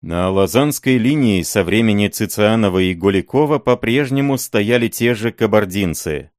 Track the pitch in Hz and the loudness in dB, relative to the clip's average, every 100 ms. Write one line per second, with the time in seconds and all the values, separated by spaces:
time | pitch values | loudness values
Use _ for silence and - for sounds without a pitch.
0 | 87 85 92 95 98 120 147 143 - 127 | -6 -4 0 0 2 2 0 -2 0 0
1 | 113 151 123 98 82 107 87 104 113 101 | 2 2 2 0 0 -2 0 2 2 2
2 | 101 - 107 - 104 113 104 92 92 87 | 0 -2 -6 0 2 2 2 2 0 0
3 | 95 95 85 131 151 147 - 123 110 123 | 0 0 0 0 0 0 0 -2 0 0
4 | 139 139 139 135 - 110 104 120 117 - | 0 -2 -2 -2 -2 -2 2 2 0 0
5 | 117 113 113 - 110 107 104 95 95 78 | 0 0 -4 -2 2 2 0 -2 -2 -2
6 | - 73 65 | -6 -8 -10